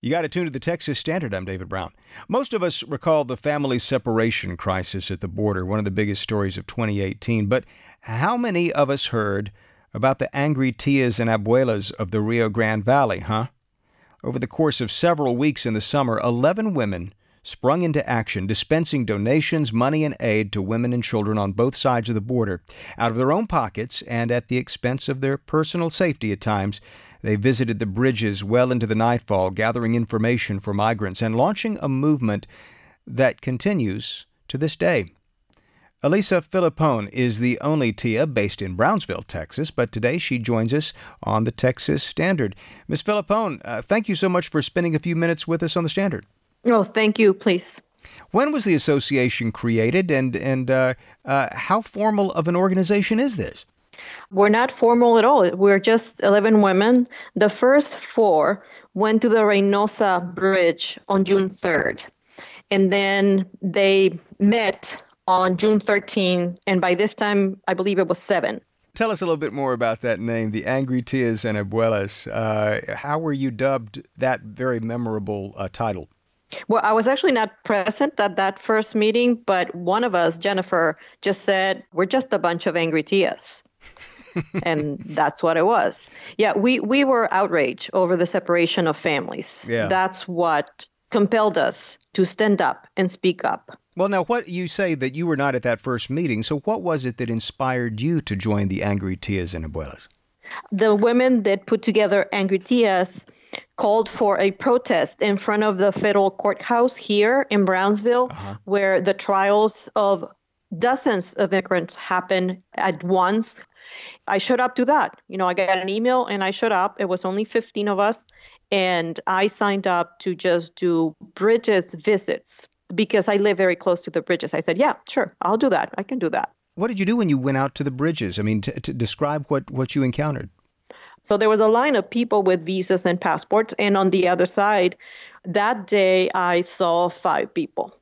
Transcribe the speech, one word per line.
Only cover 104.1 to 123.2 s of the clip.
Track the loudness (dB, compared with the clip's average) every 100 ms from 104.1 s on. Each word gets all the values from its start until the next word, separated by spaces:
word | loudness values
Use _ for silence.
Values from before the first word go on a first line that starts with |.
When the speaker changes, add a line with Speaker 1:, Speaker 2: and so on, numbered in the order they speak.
| 0 2 4
Speaker 2:
a | 0
protest | 0 2 0 2 0 0 -2
in | -2 0
front | 0 0
of | 0 2
the | 0
federal | 2 0 2 2
courthouse | 0 -2 -2 -2 2 2 0
here | -2 2 4 2 2
in | 2
Brownsville, | 2 2 2 2 2 2 0
Speaker 1:
Uh-huh. | -4 -12 -12
Speaker 2:
where | -2 0 2 2
the | 2
trials | -2 0 2 4 4 2 -2 -4
of | 0 2 2 -2 _ _ _ _ -2
dozens | 0 0 0 -2 -4
of | -2 0
immigrants | 0 0 -2 -2
happen | -10 -2 -2 0 -2 0 -4 _
at | -4 -2 -2
once. | 0 2 2 0 -2 -10 -16 _ -20 -20 -20 -16 -4
I | -2
showed | 0 0
up | 0 0
to | 2
that. | 2 2 -6 _
You | -4
know, | -2
I |
got | 0 0 0
an | -2
email | -2 2 2
and | 0 -2
I | -2
showed | -2 0
up. | 2 0 -2
It |
was | -4 -2
only | -2 -4
fifteen | -2 -4 -4 -4 -2
of | 2
us. | 0 0 _ _ -20 _ _
And | 0 0 0 -2 -6 -2
I | 0 0
signed | 0 0 0 0
up | 0 -2 _
to | -6
just | -2 0 0 -2
do | -4 0 2 0 -4 -20
bridges | -2 2 2 2 0 0
visits | -6 0 0 0 -6 -6 -12 -12 _ _
because | -2 0 2